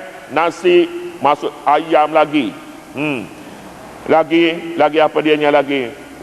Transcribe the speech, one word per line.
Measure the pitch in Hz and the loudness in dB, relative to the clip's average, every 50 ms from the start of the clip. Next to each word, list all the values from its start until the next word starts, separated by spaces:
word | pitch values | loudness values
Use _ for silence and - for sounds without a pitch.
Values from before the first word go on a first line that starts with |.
| - - - - - - | -6 -12 -18 -18 -16 -6
nasi | 127 151 170 170 160 - 196 180 175 175 170 - - - - - - - | -2 -2 0 0 -2 0 2 4 6 6 4 2 -2 -8 -10 -12 -6 -2
masuk | - 139 147 143 160 - - - - | 0 2 2 0 -2 -6 -8 -4 0
ayam | 139 147 156 165 165 160 151 151 147 156 | 0 2 2 2 2 2 2 2 2 2
lagi. | 160 151 151 147 151 127 95 - - - - - - - - - | 2 2 2 2 0 -2 -2 -6 -10 -16 -20 -20 -20 -20 -14 -8
Hmm. | 131 147 151 139 117 95 - - - - - - - - - - - - - - - - | -6 -4 -4 -4 -6 -8 -12 -16 -18 -18 -18 -18 -18 -18 -18 -18 -18 -18 -18 -18 -12 0
Lagi, | - 143 160 160 147 160 170 170 165 165 170 170 170 - 139 | 2 2 2 4 4 2 2 2 2 0 -4 -8 -6 0 0
lagi | 147 151 147 156 156 | 2 2 4 2 2
apa | 151 - 151 | 2 2 0
dianya | 151 156 151 151 151 147 | 2 2 2 2 4 4
lagi? | 147 147 139 135 143 135 123 113 - - - - - - | 4 4 2 2 -2 -2 -4 -4 -8 -12 -18 -18 -16 -2